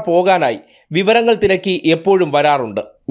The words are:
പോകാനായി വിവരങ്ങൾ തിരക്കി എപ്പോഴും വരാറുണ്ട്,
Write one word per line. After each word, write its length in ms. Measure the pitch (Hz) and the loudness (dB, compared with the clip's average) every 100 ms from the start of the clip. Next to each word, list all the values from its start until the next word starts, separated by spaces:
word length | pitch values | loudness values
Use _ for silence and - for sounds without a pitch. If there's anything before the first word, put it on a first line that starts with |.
| 175 | 2
പോകാനായി 500 | 170 180 185 135 107 - _ _ 160 | 0 2 2 0 -4 -10 _ _ -2
വിവരങ്ങൾ 380 | 196 226 233 220 | 2 2 2 0
തിരക്കി 320 | 202 185 190 180 156 165 | 0 0 -2 -2 0 0
എപ്പോഴും 340 | 196 190 160 143 | 2 0 2 0
വരാറുണ്ട്, 460 | 147 143 113 101 - _ - | 2 0 -2 -8 -10 _ -2